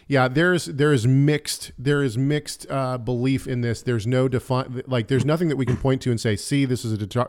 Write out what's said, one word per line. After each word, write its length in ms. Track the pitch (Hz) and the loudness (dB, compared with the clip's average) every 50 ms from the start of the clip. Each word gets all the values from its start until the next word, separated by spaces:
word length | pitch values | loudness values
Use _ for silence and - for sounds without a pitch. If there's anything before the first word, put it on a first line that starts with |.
| _ | _
Yeah, 220 | - 139 131 127 127 | 0 2 2 2 4
there's, 380 | 123 151 170 180 180 165 - | 2 2 4 4 2 0 -2
there 260 | 170 160 131 147 151 | -4 -2 2 2 4
is 120 | 147 120 107 | 4 4 4
mixed, 680 | 131 131 135 143 147 151 147 - - - - - - - | 4 4 6 6 4 2 0 -2 -6 -10 -10 -10 -14 -12
there 280 | - 123 143 147 143 139 | -4 -2 0 0 2 0
is 120 | 127 104 | 0 0
mixed, 480 | 123 135 143 147 151 147 - - - - - | 0 0 0 0 -2 -4 -6 -12 -14 -10 -6
uh, 260 | 139 135 131 127 127 | -4 -4 -2 -2 -4
belief 520 | 123 113 123 123 117 123 135 135 127 - 139 | -4 -4 -4 -2 0 0 0 0 0 -2 -4
in 140 | 127 123 | -4 -2
this. 200 | 120 117 110 - | -2 -2 -2 -4
There's 240 | - 127 120 110 98 | -2 -2 -2 -2 0
no 220 | 120 127 127 131 131 | 0 2 2 2 2
defi-, 560 | 127 117 - - 127 127 135 - 123 123 - | 0 -2 -2 -2 -2 -2 -2 -4 -8 -10 -6
like, 220 | 131 127 120 107 - | -4 -2 -2 0 0
there's 160 | 135 127 123 | 0 2 2
nothing 240 | 143 156 160 180 160 | 2 0 0 0 0
that 80 | 135 | 0
we 100 | 135 131 | 0 0
can 120 | 110 131 - | -2 -2 0
point 220 | - 135 131 131 | 0 0 0 0
to 100 | - 127 | 0 -2
and 80 | 117 110 | -2 0
say, 160 | - 113 104 | 0 0 -2
"See, 280 | - - - 143 143 139 | -2 -2 -2 0 0 2
this 200 | 127 127 - - | 2 0 -2 -2
is 80 | 113 | -2
a 120 | 110 101 107 | -4 -4 -4
de-, 220 | 92 - 123 123 | -4 -2 -2 -2